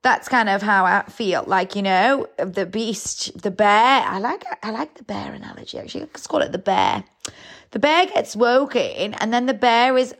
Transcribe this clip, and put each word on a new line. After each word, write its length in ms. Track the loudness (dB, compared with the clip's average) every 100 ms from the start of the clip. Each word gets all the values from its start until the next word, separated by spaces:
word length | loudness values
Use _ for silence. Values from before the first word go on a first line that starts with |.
that's 260 | 2 0 0
kind 220 | 0 2
of 100 | 0
how 240 | 2 2
I 200 | 4 2 -2
feel. 360 | -6 -2 -2 0
Like, 280 | -2 0
you 80 | -4
know, 440 | 0 2 4 2 -2 -6
the 300 | -6 -4 -4
beast, 760 | -4 -6 -6 -8 -10 -10 -8
the 100 | -8
bear. 520 | 2 4 6 6 4
I 160 | 2 -4
like, 260 | -4 -6 -8 -10
I 100 | -8
like 220 | -8 -8
the 100 | -12
bear 280 | -12 -10 -10
analogy, 460 | -12 -16 -16 -14 -14
actually. 240 | -12 -12
Let's 240 | -14 -16 -4
call 160 | -2
it 100 | -2
the 60 | -2
bear. 460 | 0 2 2 0 -8 _ -18 -18 -20 -20 _
The 80 | -2
bear 280 | 2 4 2
gets 280 | 0 -4
woken 800 | 0 4 4 2 -2 -2 -4 -6
and 180 | -4 -2
then 140 | 0 0
the 80 |
bear 420 | 2 4 4 4 2
is 180 | 0